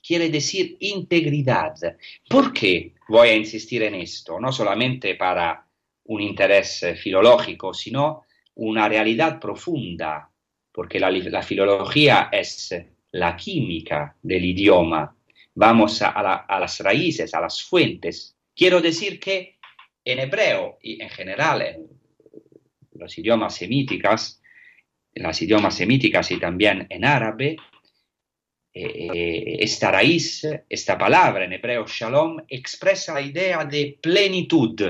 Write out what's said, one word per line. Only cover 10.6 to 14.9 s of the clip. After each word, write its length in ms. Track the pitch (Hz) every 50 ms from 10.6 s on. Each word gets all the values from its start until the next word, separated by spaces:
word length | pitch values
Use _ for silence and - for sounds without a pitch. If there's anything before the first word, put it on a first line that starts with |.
| _ _
porque 260 | _ - 87 87 - 95
la, 120 | 95 95
la 320 | 92 92 90 90 90 92
filología 880 | 92 - 98 95 98 101 101 98 95 90 - 147 151 139 113 95 - -
es 420 | - 101 87 - - - - - 92 85 - _ _ _ _ _
la 240 | - 90 87 85 85
química 800 | 87 - 202 190 156 113 90 85 80 - - 82 73 73 71 _ _
del 220 | - - 92 90 87
idioma. 720 | 90 90 92 101 101 95 90 85 82